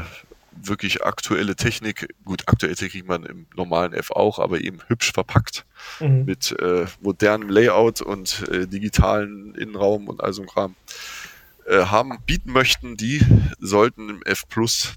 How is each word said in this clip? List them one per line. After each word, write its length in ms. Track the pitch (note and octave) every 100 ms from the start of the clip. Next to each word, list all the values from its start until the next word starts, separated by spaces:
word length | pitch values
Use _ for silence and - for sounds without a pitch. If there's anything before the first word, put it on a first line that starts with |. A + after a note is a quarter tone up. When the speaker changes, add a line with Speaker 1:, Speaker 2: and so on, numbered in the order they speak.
| E2+ - - - _ -
Speaker 1:
wirklich 480 | F#2+ G#2 G2 -
aktuelle 520 | G2 - - F2+ G2+ -
Technik, 520 | A#2 - A2 - - - -
gut, 180 | F#2 -
aktuelle 280 | - F2 F2
Technik 160 | F#2+
kriegt 160 | F#2+ F2+
man 160 | F2
im 240 | D#2+ F2+ D#2+ -
normalen 360 | F2 E2 F2
F 180 | E2 -
auch, 260 | - G#2 -
aber 240 | F2+ F2
eben 180 | - F2+ -
hübsch 240 | A#2+ -
verpackt 540 | - - - - - - - - -
Speaker 2:
Mhm. 260 | D3+ C3 C3+
Speaker 1:
mit, 260 | F#2 - -
äh, 260 | F2+ F2+ F2+ -
modernem 480 | G2 F2+ G#2 G#2+ G#2
Layout 520 | G2 A#2 F#2+ A#2 -
und, 460 | - G2 F#2 - -
äh, 180 | F2+ F#2
digitalen 880 | G2 G#2 - F#2+ G#2+ G#2 G#2 G#2 -
Innenraum 520 | G#2+ G#2 G2+ G#2 G2+
und 140 | F#2
all 100 | G2
so 120 | G2
ein 40 | F#2
Kram, 280 | - G2 F#2 - - - - - - - _ -
äh, 200 | F#2+ F#2
haben, 340 | G#2 C3 A#2+ -
bieten 260 | - C3
möchten, 460 | C3 C3 - B2 G#2+
die 240 | A2+ D3 - G#2+ F#2+ -
sollten 500 | F#2+ G2+ A#2 - G#2+
im 120 | G#2
F 240 | - G2 -
Plus 460 | - A#2 - -